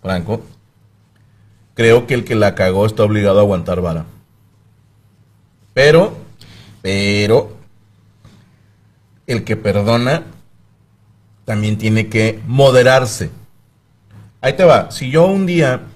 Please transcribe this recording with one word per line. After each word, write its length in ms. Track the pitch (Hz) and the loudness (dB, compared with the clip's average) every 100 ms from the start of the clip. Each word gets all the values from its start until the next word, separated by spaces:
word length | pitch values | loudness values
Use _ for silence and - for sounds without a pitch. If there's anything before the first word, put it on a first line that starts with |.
Franco, 400 | 92 92 85 110 - - _ _ _ _ _ _ _ _ _ _ _ | -6 -8 -6 -8 -10 -20 _ _ _ _ _ _ _ _ _ _ _
creo 320 | - 113 117 120 | -2 4 4 2
que 80 | |
el 120 | 123 110 | -6 -2
que 100 | 113 | 0
la 180 | 101 | 0
cagó 320 | 90 95 92 107 | 0 -2 0 -2
está 180 | 107 | 0
obligado 360 | 107 107 101 98 | 0 0 2 2
a 40 | |
aguantar 360 | 104 95 82 90 | 2 0 -4 -6
vara. 260 | 87 82 80 - _ _ _ _ _ _ _ _ _ _ _ _ _ _ _ | -4 -6 -10 -18 _ _ _ _ _ _ _ _ _ _ _ _ _ _ _
Pero, 440 | - 143 160 202 - - - - - - - | 0 4 4 2 -4 -20 -20 -20 -20 -20 -14
pero, 760 | 95 98 101 101 104 117 - - - _ _ _ _ _ - _ _ _ _ _ _ _ _ _ - | -6 -4 -2 -2 2 0 0 -14 -20 _ _ _ _ _ -20 _ _ _ _ _ _ _ _ _ -8
el 200 | 120 - | -8 -6
que 100 | 107 | -6
perdona 680 | 107 101 104 117 120 160 160 - _ _ _ _ _ _ _ _ _ _ - | -2 -2 0 -2 -2 -4 -6 -20 _ _ _ _ _ _ _ _ _ _ -8
también 320 | 107 107 107 | -4 -2 -2
tiene 300 | 107 110 113 | -2 -2 -2
que 320 | 113 110 107 107 | -2 -2 -4 -6
moderarse. 840 | 127 139 127 123 131 123 - 85 - - _ _ _ _ _ _ - - _ | 2 4 6 4 4 0 -6 -10 -12 -20 _ _ _ _ _ _ -20 -20 _
Ahí 120 | 131 | -4
te 120 | - 180 | 2 4
va. 260 | 127 85 | 4 0
Si 180 | - 127 | -10 -4
yo 140 | 147 175 | 0 2
un 180 | 196 185 | 0 -2
día 340 | 170 143 127 - | 0 0 -2 -8